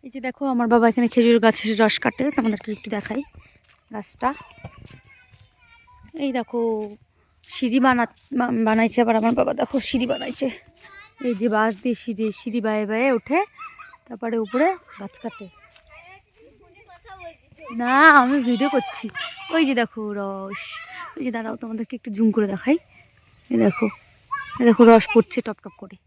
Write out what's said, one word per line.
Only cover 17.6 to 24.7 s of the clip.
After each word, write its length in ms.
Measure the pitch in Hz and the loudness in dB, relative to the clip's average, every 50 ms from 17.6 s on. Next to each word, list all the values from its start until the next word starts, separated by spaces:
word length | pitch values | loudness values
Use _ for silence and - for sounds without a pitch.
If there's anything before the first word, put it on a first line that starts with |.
| 320 - 240 | -18 -12 -6
না, 340 | 226 240 240 254 277 302 320 | -4 -2 2 4 6 8 8
আমি 320 | 294 285 254 247 277 294 | 8 8 6 4 0 0
ভিডিও 260 | 247 240 247 202 262 302 | 0 0 0 0 0 0
করছি। 400 | - - 392 - - - - 214 - - - - - - - 392 | 0 -2 -2 -2 -12 -12 -12 -12 -10 -10 -12 -12 -12 -16 -14 -4
ওই 140 | 330 320 320 | 0 0 0
যে 100 | 269 269 | 2 0
দেখো 380 | 233 233 - _ 226 214 208 | -2 -2 -4 _ -10 -10 -8
রস, 500 | 208 202 202 196 196 196 190 196 202 - - - 640 659 - - 740 719 349 - - | -8 -8 -8 -8 -8 -10 -12 -12 -12 -14 -14 -16 -16 -16 -16 -16 -16 -16 -16 -16 -12
ওই 80 | - 285 | -8 -8
যে 60 | 254 | -6
দাঁড়াও 240 | 226 233 220 220 220 | -6 -6 -8 -8 -10
তোমাদেরকে 420 | 233 - 226 226 220 226 _ - | -10 -10 -10 -8 -8 -8 _ -10
একটু 140 | 233 _ 247 | -14 _ -12
জুম 200 | 208 196 226 220 | -4 0 0 2
করে 160 | 196 233 214 | 2 2 0
দেখাই। 320 | 196 196 185 - 247 294 349 _ _ _ - - _ _ _ _ _ _ _ _ - | 0 -2 -4 0 0 0 0 _ _ _ -20 -20 _ _ _ _ _ _ _ _ -4
এই 80 | 254 226 | 0 4
দেখো, 280 | 226 208 - - 226 208 - - - - _ _ _ _ - - - - - - | 4 4 2 2 -2 -4 -4 -8 -20 -20 _ _ _ _ -10 -10 -10 -12 -6 2
এই 40 | 247 | 4
দেখো 200 | 240 | 4